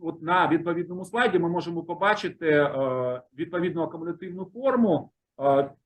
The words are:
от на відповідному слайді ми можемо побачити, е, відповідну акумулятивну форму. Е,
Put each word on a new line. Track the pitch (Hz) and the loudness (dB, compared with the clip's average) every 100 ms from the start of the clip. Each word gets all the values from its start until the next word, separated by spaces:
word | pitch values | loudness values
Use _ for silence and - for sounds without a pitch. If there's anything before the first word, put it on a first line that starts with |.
от | 165 156 | -12 -8
на | 160 180 151 | 0 2 4
відповідному | 160 170 170 175 180 | 2 2 -2 -4 -8
слайді | 185 233 247 180 | -4 0 2 2
ми | 170 | 2
можемо | 170 170 170 | 0 -4 -6
побачити, | 170 170 196 214 180 - 165 | -6 0 2 2 -2 -4 2
е, | 147 143 135 135 127 127 123 - 131 | 4 4 0 -2 0 -2 -4 -10 -10
відповідну | 165 175 180 160 | -6 -2 -2 -2
акумулятивну | 156 165 165 170 190 180 | -4 -6 -10 -10 -10 -12
форму. | 185 233 269 254 214 147 - _ _ - | -12 -4 0 4 4 2 -2 _ _ -2
Е, | 139 139 139 - | 2 2 2 -6